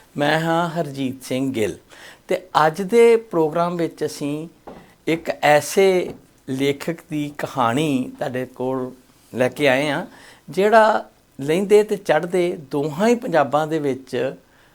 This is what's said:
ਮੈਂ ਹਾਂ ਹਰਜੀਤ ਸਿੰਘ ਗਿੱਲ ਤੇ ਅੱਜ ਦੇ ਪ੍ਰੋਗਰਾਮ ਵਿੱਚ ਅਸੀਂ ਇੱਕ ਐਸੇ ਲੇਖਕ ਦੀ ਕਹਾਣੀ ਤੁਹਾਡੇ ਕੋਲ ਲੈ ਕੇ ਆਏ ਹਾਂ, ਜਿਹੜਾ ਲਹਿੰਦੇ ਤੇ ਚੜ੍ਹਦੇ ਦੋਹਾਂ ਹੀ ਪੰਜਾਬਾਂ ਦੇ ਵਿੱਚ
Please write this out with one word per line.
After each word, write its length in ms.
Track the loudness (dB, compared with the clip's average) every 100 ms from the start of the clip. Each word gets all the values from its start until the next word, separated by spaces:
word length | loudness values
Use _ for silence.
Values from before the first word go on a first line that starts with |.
| -12 -4
ਮੈਂ 240 | 0 0
ਹਾਂ 280 | 0 0 -2
ਹਰਜੀਤ 540 | -4 -6 -6 -6 -8
ਸਿੰਘ 300 | -6 -4 -2
ਗਿੱਲ 240 | -2 -4 -6 _ -20 -20 -14 -6
ਤੇ 180 | -6 -2 2 2
ਅੱਜ 160 | 0
ਦੇ 340 | 0 4 6 4
ਪ੍ਰੋਗਰਾਮ 600 | 0 -2 0 0 -2 -2
ਵਿੱਚ 280 | -6 -4
ਅਸੀਂ 440 | -8 -6 -8 -8 -10 -18 -20 -20 -20 _ -4
ਇੱਕ 240 | -4 -4 0
ਐਸੇ 720 | 4 4 2 2 4 4 -2 -10 _ _ -8
ਲੇਖਕ 480 | -2 -2 -2 -6 -10 -8
ਦੀ 220 | -6 -6 -8
ਕਹਾਣੀ 760 | -6 -2 0 0 0 -2 -4 -8
ਤੁਹਾਡੇ 280 | -8 -6 -8
ਕੋਲ 460 | -6 -4 -4 -6 -12 _ _ _
ਲੈ 140 | -2 -2
ਕੇ 200 | 2 2
ਆਏ 200 | 2 0
ਹਾਂ, 180 | -4 -6 -14 -20 -20 -8
ਜਿਹੜਾ 600 | 0 4 6 6 2 -4 _ _ -8
ਲਹਿੰਦੇ 420 | -2 0 4 4
ਤੇ 140 | 4 -2
ਚੜ੍ਹਦੇ 640 | 0 0 0 -2 -2 -4 -6
ਦੋਹਾਂ 380 | -4 -4 0 2
ਹੀ 60 |
ਪੰਜਾਬਾਂ 520 | 2 2 2 2 0 0
ਦੇ 120 | -2
ਵਿੱਚ 560 | -2 -4 -4 -4 -4 -6 _ _ _